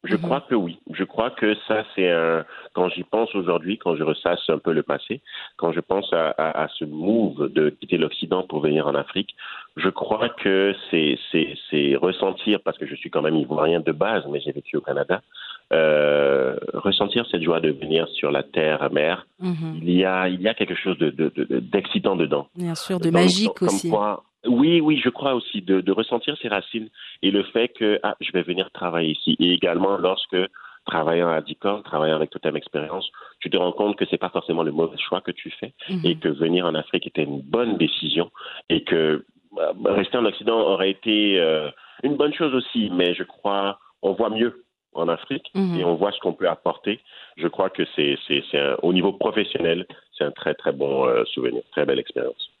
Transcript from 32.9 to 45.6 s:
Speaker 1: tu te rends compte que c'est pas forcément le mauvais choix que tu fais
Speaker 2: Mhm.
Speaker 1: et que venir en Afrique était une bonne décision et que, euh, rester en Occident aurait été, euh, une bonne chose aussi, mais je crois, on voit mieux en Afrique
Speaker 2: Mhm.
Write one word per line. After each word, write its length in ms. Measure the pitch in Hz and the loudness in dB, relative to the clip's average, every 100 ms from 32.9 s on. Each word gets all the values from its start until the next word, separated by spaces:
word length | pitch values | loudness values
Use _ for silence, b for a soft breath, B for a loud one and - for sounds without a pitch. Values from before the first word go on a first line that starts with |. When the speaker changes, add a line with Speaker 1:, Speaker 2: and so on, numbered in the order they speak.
| 92 - B B B | -8 -8 B B B
Speaker 1:
tu 80 | 90 | -2
te 80 | 92 | 0
rends 160 | 90 | 0
compte 240 | - 104 101 | 0 0 0
que 80 | 95 | -2
c'est 80 | 95 | -2
pas 120 | 90 | -2
forcément 340 | 90 - 82 | -4 -2 0
le 80 | 80 | 0
mauvais 260 | 73 82 80 | 0 -2 -2
choix 220 | - 92 | -4 -4
que 120 | - | -4
tu 200 | 87 - - | -10 -12 -12
fais 140 | 113 _ B | -12 _ B
Speaker 2:
Mhm. 120 | 190 160 | -2 0
Speaker 1:
et 100 | 160 | 0
que 140 | - | -2
venir 360 | - 82 90 87 | 0 2 2 2
en 80 | |
Afrique 320 | 78 - - - | -2 -2 -4 -2
était 180 | - | -4
une 180 | 71 71 | -2 -4
bonne 360 | 69 113 120 92 | -2 0 0 0
décision 540 | 82 - 78 78 87 B B B _ | 0 0 -2 -2 -2 B B B _
et 160 | 80 - | -2 2
que, 400 | 82 78 76 - _ _ - | 2 2 0 -4 _ _ -4
euh, 160 | 78 90 | -4 0
rester 340 | 113 101 95 127 | 0 2 0 0
en 60 | 110 | 0
Occident 320 | 95 107 117 | 0 0 2
aurait 340 | 104 95 95 | 2 2 2
été, 460 | 98 117 107 104 95 | 0 2 4 4 4
euh, 320 | 80 78 73 - B B | 4 2 -2 -10 B B
une 120 | 139 143 | -2 2
bonne 180 | 147 | 0
chose 220 | 147 160 131 | 2 0 0
aussi, 340 | 120 120 104 | -2 -2 0
mais 200 | 90 90 87 | 2 2 0
je 80 | |
crois, 540 | 90 - 101 101 98 101 b _ | -6 -6 -2 0 -2 -4 b _
on 120 | 98 | -2
voit 160 | 95 113 | 0 0
mieux 340 | 110 117 - _ _ _ | 2 -2 -2 _ _ _
en 160 | - 85 | -4 -2
Afrique 420 | 82 - 135 - | -2 -4 -8 -6
Speaker 2:
Mhm. 260 | 190 | -2